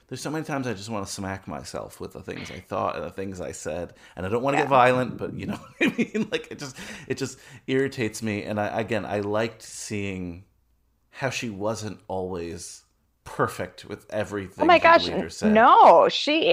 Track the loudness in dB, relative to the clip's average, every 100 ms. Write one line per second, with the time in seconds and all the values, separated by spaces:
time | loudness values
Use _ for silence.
0 | -16 -10 -6 -6 -4 -4 -4 -6 -6 -8
1 | -6 -8 -6 -8 -10 -12 -10 -10 -12 -12
2 | -14 -14 -12 -12 -12 -14 -6 -4 -2 -4
3 | -8 -8 -10 -8 -10 -8 -8 -6 -8 -12
4 | -20 -8 -2 -2 0 0 4 6 6 4
5 | 0 -6 -8 -8 -8 -8 -12 -2 -2 0
6 | -4 -2 -4 -6 -8 -14 -14 -14 -16 -16
7 | -8 -6 -6 -8 -20 -18 -2 0 0 -2
8 | -4 -4 -4 -4 -4 -4 -2 -2 -2 -4
9 | -2 -4 -2 -2 -2 -6 -18 -14 -8 -6
10 | -6 -6 -8 -10 -18 _ _ _ _ _
11 | _ -8 -6 -4 -8 -4 -4 -4 -8 -12
12 | -8 -6 -6 -6 -8 -10 -14 -18 _ _
13 | _ _ -16 -2 -2 -2 -10 -10 -14 -14
14 | -8 -6 -4 -4 -6 -2 4 6 8 6
15 | 4 -4 -6 -2 4 6 8 10 10 10
16 | 8 2 0 2 6